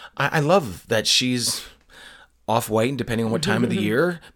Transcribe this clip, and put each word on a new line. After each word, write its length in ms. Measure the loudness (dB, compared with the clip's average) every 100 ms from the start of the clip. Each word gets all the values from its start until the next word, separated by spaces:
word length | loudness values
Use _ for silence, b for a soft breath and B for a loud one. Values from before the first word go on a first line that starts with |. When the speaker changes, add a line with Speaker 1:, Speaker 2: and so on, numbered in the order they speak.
| B -4
Speaker 1:
I, 220 | -2 0
I 20 |
love 460 | 2 2 0 -10 -2
that 180 | -2 2
she's 580 | 0 2 0 -2 -4 -10 -20 _ B B B B _ -2
off-white, 420 | -2 2 0 0
and 80 | -2
depending 300 | -2 -2 0
on 60 |
what 100 | 0
time 200 | 0 2
of 60 | 2
the 80 | 0
Speaker 2:
<laughs> 60 |
Speaker 1:
year, 380 | 0 2 2 -2 b